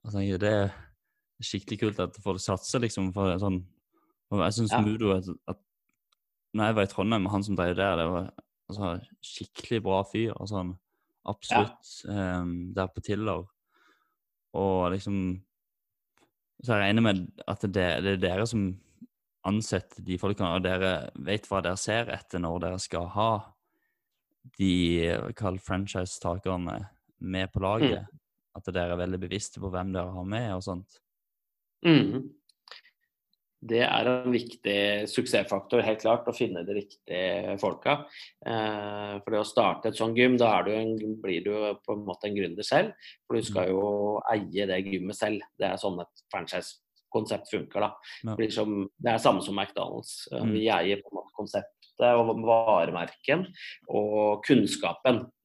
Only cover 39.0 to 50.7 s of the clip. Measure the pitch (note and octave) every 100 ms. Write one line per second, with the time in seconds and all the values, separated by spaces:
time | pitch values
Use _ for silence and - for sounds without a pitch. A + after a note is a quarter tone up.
39 | G#2 G2+ G#2+ G#2+ A2 - G2+ F2 A2+ G#2+
40 | A2+ A2+ B2+ B2 A#2 F#2+ F2+ A2 A2+ A2
41 | G#2+ A2 G2+ E2+ G2 G#2 G#2 G2+ - G#2
42 | G#2 F2+ G#2 G2+ F2+ F2 G#2 C#3 G#3+ -
43 | - - _ A#2+ A2 G2 F#2 F#2+ G#2 G2+
44 | G#2 G#2 - A2 F#2 F2+ G2 F#2 G2 F#2+
45 | F2+ G#2 G#2+ G#2+ - _ F#2+ F#2 G2+ F2+
46 | F2 - _ G2 E2 F2+ - - _ _
47 | _ A2+ G#2+ G2+ - G#2 D#2 G2+ G#2 -
48 | - - A2+ G#2+ A2+ A2 G#2+ G2+ G2 _
49 | A#2 A2+ - G2 F#2+ G2+ G2+ - F#2 A#2
50 | - - - - A2+ G#2+ A2